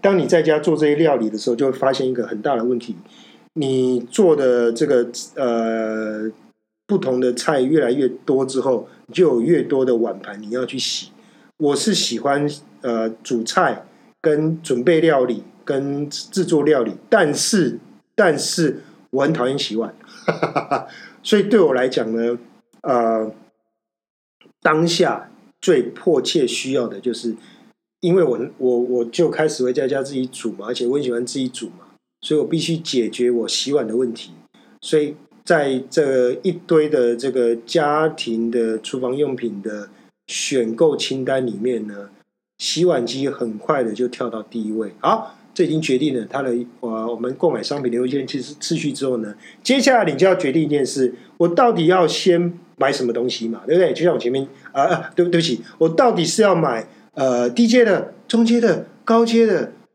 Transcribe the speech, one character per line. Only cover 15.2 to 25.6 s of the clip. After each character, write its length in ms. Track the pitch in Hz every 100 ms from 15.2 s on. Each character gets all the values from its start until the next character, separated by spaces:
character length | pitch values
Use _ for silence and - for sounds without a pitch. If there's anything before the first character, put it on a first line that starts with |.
理 200 | 127 107 - _
跟 460 | - 135 139 143 147
制 340 | - - -
作 180 | 175 160
料 180 | 143 147
理， 120 | 113 92 -
但 240 | 220 160
是， 460 | 143 - 208 135 - - - _
但 220 | - 190 139
是 440 | - - 156 - - - _
我 120 | 131
很 100 | 143
讨 140 | 165 123
厌 120 | 139
洗 180 | - 107
碗。 180 | 107 - - - - - 147 147
<laughs> 640 | - 131 - - - -
所 160 | - 214
以 60 |
对 140 | 208 226
我 120 | 160
来 160 | 127 131
讲 240 | - 110
呢， 240 | 113 117 120 - _ _ _
呃， 500 | - 123 113 113 107 - _ _ _ _ _ _ _ _ _ _ _ _
当 260 | 165 156 170
下 440 | 160 160 104 - - _ _